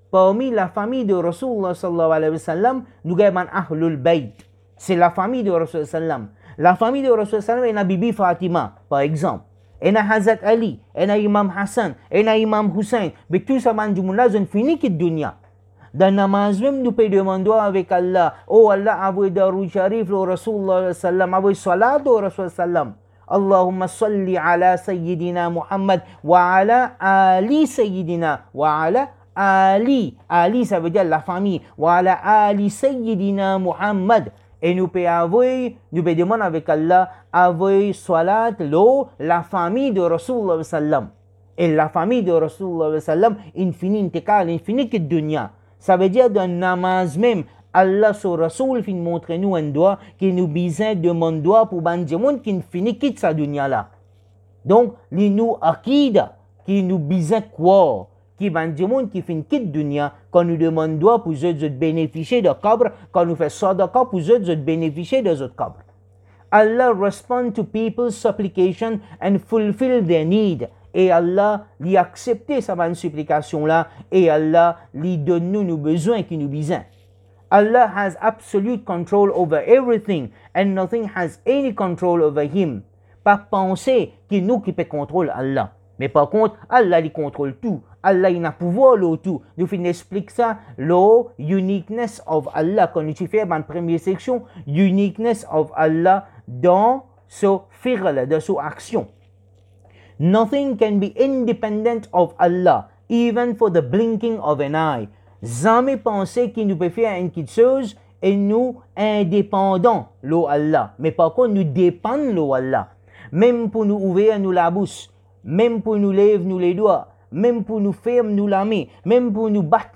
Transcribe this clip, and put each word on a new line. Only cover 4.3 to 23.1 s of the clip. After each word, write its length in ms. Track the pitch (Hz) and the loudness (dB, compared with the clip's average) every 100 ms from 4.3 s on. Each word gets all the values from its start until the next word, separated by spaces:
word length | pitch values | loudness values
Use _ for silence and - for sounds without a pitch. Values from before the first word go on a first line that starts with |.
| - - _ _ _ | -14 -20 _ _ _
C'est 180 | - 180 | -4 2
la 160 | 175 | 2
famille 320 | 170 190 254 | 2 -4 -2
de 80 | 202 | -2
Rasulullah 340 | 170 160 165 151 | -2 -2 -6 -6
sallallahu 280 | 165 160 | -6 -4
alayhi 80 | 139 | -6
wa 40 | 104 | -8
sallam. 40 | _ - - | _ -20 0
La 180 | 160 180 | 2 4
famille 280 | 226 269 | 2 0
de 60 | 269 | 2
Rasulullah 300 | 226 208 214 | 2 2 -4
sallallahu 240 | 202 240 247 | -2 -2 0
alayhi 100 | 208 | 0
wa 80 | |
sallam, 40 | 190 | -2
il 60 | |
y 0 | |
a 40 | 185 | 0
Bibi 140 | 233 | -2
Fatima, 640 | 220 185 175 180 170 113 - _ | 0 0 0 0 -2 -4 -10 _
par 120 | 139 | -2
exemple. 420 | 147 156 170 98 - _ _ - | 0 -2 -4 -6 -12 _ _ -4
Il 140 | - | 0
y 20 | 214 | 2
a 160 | 208 | 2
Hazrat 260 | 220 202 220 | 2 2 0
Ali, 380 | 190 233 226 123 _ - | 2 0 0 -6 _ -4
il 100 | 190 | 0
y 40 | |
a 60 | 202 | 0
Imam 340 | 208 208 202 185 | 2 2 0 -2
Hassan, 380 | 202 - 202 127 _ | -4 -2 -4 -6 _
il 140 | 170 220 | 0 2
y 20 | |
a 80 | 220 | 2
Imam 380 | 220 214 214 175 | 2 0 0 -2
Hussein. 340 | 208 240 180 - _ | -2 -2 -2 -8 _
Mais 120 | 180 | -4
tout 180 | - 269 | 0 0
ça, 140 | 247 | 0
man, 200 | 214 214 | 0 -2
du 80 | 190 | -2
monde 140 | 190 196 | -2 2
là, 120 | 247 | 2
je 120 | 208 | 2
ne 60 | 196 | -2
finis 340 | 202 254 330 | 0 0 0
que 80 | 262 | 0
dunya. 480 | 165 175 160 135 - _ _ _ _ - | 0 -2 -2 -6 -8 _ _ _ _ -16
Dans 120 | 139 190 | 2 2
la 60 | |
namaz 480 | 196 196 196 202 196 | 4 2 2 0 0
même, 220 | 262 269 | 0 0
nous 120 | 247 | -2
pouvons 160 | 226 214 | 2 2
demander 420 | 196 190 190 190 | 2 0 -2 2
avec 400 | 220 208 196 180 | 2 2 0 0
Allah, 420 | 185 180 185 165 - - | 0 0 2 0 -2 2
oh 240 | 214 220 | 6 6
Allah, 360 | 196 202 185 196 | 6 2 0 -2
envoie 220 | 185 196 | 0 -2
Darou 380 | 180 190 190 190 | 2 0 0 -4
Sharif, 400 | 196 190 226 196 | -2 0 -2 -2
le 80 | 202 | -2
Rasulullah 760 | 185 180 - 214 190 185 185 175 | -2 -4 -4 -4 0 0 0 -2
sallam, 400 | 185 180 185 185 | -2 0 0 2
envoie 180 | 196 | 0
salat 460 | 196 - 175 226 294 | 0 0 2 2 2
au 120 | 277 226 | 2 2
Rasul 340 | 202 185 180 | 0 -6 -10
sallam. 460 | 165 175 175 135 98 _ | -4 -2 -2 -2 -8 _